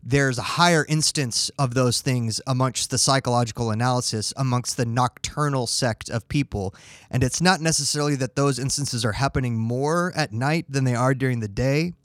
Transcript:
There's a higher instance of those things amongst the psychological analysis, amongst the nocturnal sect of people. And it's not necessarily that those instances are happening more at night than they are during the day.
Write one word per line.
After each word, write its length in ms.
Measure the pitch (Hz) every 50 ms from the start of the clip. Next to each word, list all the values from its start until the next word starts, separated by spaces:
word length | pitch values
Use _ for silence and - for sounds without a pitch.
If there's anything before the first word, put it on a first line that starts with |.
There's 360 | - 117 127 143 139 135 127 113
a 40 |
higher 420 | - - - - 170 175 170 156 139 -
instance 600 | 156 156 147 - - 156 139 120 - - - - - -
of 160 | 143 127 120
those 260 | 131 127 123 117 -
things 400 | - 139 127 123 117 113 104 - -
amongst 440 | - 131 123 131 131 113 - - -
the 80 | - 123
psychological 720 | - - 135 135 - 127 120 120 120 113 107 - 120 113
analysis, 600 | 107 107 120 127 127 123 120 - - 110 104 - -
amongst 400 | - 135 131 123 123 117 - -
the 100 | - 123
nocturnal 800 | 117 113 127 123 120 _ - - - - - 151 147 139 131 120
sect 440 | 110 - - - 120 107 - - -
of 180 | 113 113 - _
people. 460 | - 147 139 - - 104 95 95 - - - - - - - _
And 140 | - 131 131
it's 160 | 127 - -
not 200 | 165 185 196 151
necessarily 540 | 156 165 151 - 147 - - 147 147 147 147
that 200 | 131 135 120 _
those 220 | 139 139 143 135 120
instances 460 | 131 135 - - 143 - - 117 110
are 80 | 117
happening 460 | 98 95 139 139 - 143 131 123 117 113
more 540 | 113 113 120 127 139 147 160 175 175 180 -
at 180 | - 151 95
night 340 | 104 113 131 143 156 170 - -
than 160 | 135 139 131
they 100 | 127 120
are 200 | 117 123 131 139
during 260 | 123 135 131 127 117
the 80 | 110 104
day. 460 | 98 107 123 135 135 147 165 180 170 _